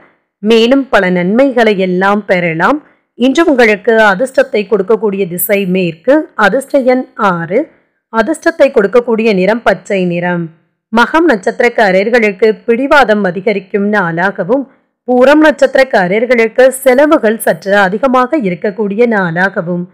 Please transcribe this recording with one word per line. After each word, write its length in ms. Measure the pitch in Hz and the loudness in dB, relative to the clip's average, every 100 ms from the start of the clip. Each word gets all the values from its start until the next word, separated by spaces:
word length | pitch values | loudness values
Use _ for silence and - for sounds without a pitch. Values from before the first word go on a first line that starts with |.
| _ _ _ _ | _ _ _ _
மேலும் 500 | 208 226 233 277 254 | 0 2 4 0 0
பல 220 | 220 185 | 0 0
நன்மைகளை 680 | 180 175 226 277 240 220 196 | 0 0 0 0 2 0 0
எல்லாம் 460 | 190 180 196 208 | -2 0 0 0
பெறலாம். 640 | - 185 175 160 190 294 - _ _ | -2 -2 -2 0 0 -2 -6 _ _
இன்று 300 | - 247 269 339 | -4 -2 2 2
உங்களுக்கு 460 | 254 233 208 233 | 2 2 0 0
அதிர்ஷ்டத்தை 760 | 226 214 185 254 - 262 220 190 | 2 2 0 -2 -2 -2 -2 -2
கொடுக்கக்கூடிய 600 | 202 190 220 214 196 185 | -2 0 -2 -2 -4 -6
திசை 380 | 175 - 202 190 | -6 -4 -2 -2
மேற்கு, 640 | 185 175 160 - 302 302 | -2 -2 -4 0 0 0
அதிர்ஷ்ட 440 | - 202 254 262 285 | -2 -2 -2 -2 -2
எண் 260 | 247 254 262 | 0 0 -2
ஆறு, 540 | - 208 175 165 214 320 _ _ _ _ 226 | -4 -2 -2 -2 -4 -4 _ _ _ _ -4
அதிர்ஷ்டத்தை 540 | 226 302 330 330 277 | -2 -2 -4 0 0
கொடுக்கக்கூடிய 600 | 269 196 240 240 226 226 | 2 0 0 0 -2 0
நிறம் 280 | 190 185 233 | 0 0 0
பச்சை 420 | 233 190 - 202 | -2 -2 -4 -4
நிறம். 460 | 180 175 175 175 165 _ _ _ _ 226 | -2 -2 -4 -4 -6 _ _ _ _ -2
மகம் 320 | 233 320 339 | 0 2 2
நட்சத்திரக்காரர்களுக்கு 1300 | 220 240 - 233 240 208 185 202 240 214 190 220 190 - | 0 -2 -2 -2 2 2 2 2 0 0 0 0 0 -2
பிடிவாதம் 560 | 233 269 294 240 208 | -2 2 2 4 2
அதிகரிக்கும் 720 | 190 180 208 202 190 202 202 | -2 -4 -4 -4 -4 -4 -2
நாளாகவும், 720 | 208 175 165 190 196 175 269 247 _ _ _ - | -2 -2 -2 -4 -4 -4 -4 -4 _ _ _ -2
பூரம் 380 | 247 262 294 | 2 4 4
நட்சத்திரக்காரர்களுக்கு 1200 | 311 294 269 - 262 220 175 208 233 240 226 220 262 | 4 2 0 2 0 0 0 -2 0 0 0 2 2
செலவுகள் 720 | 254 262 247 302 311 214 220 | 2 0 2 2 2 0 -2
சற்று 380 | - 165 196 202 | -2 -4 -2 0
அதிகமாக 640 | 190 208 269 254 247 320 | 0 0 -2 0 0 -2
இருக்கக்கூடிய 640 | 196 175 214 196 208 202 240 | -4 -4 -6 -4 -6 0 0
நாளாகவும், 800 | 214 180 165 190 190 170 175 175 | 0 -2 -2 -2 -2 -6 -6 -8